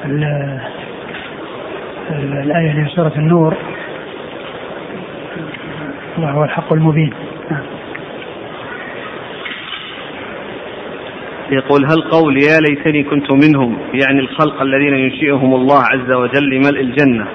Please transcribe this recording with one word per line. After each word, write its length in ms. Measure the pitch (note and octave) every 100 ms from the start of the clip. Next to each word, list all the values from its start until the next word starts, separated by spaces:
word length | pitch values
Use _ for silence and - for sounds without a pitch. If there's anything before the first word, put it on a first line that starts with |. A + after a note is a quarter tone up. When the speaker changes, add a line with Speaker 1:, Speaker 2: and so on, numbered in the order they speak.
Speaker 1:
ال-، 560 | C#3+ D3 D3+ C#3+ C#3 C3 B2+ - - - - - - - - - - - - - -
ال-، 280 | D3+ C#3 C#3
الآية 400 | C#3+ E3+ D#3+ D3
في 60 | D3 F3+
سورة 160 | D#3 D3+
النور: 380 | D#3 E3+ D#3+ - - - - - - - - - - - - - - - - - - E2 D#3 - D#3 D#3 D3 - - -
"وهو 260 | D#3 C#3+
الحق 280 | D3+ - -
المبين". 400 | D#3+ D#3+ D3+ D#3 - - - -
نعم. 120 | D3 - - - - - - - - - - - - - - - - - - - - - - - - - - - - - - - - - - - - - - -
Speaker 2:
يقول: 340 | C3+ C3+ C#3+
هل 260 | C#3 D#3+ D3+
قول 260 | E3 D#3 C3+
"يا 220 | D3 D#3+ D#3
ليتني 340 | C#3+ D#3+ D3
كنت 300 | C#3 D3 C#3+
منهم" 460 | C3+ D3+ C#3+ B2 F#2+ -
يعني 260 | B2+ C3+ C#3
الخلق 420 | B2+ - D3+ C#3+
الذين 320 | C3+ C3+ C#3+
ينشئهم 600 | C3+ C3 B2+ D3+ C#3 C3
الله 280 | C3 C3 C#3+ A#2
عز 240 | C3 B2 B2+
وجل 340 | B2 C3+ C#3+
لملء 300 | C3 C#3 D3
الجنة 460 | C3 B2+ C#3+ A2+ G2+